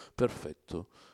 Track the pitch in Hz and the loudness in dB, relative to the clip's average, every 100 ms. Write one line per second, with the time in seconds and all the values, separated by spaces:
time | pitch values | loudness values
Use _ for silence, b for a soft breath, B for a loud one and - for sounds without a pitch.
0 | B - 120 - 78 - - 85 95 b | B 2 2 2 -8 -10 -6 -6 -6 b
1 | b | b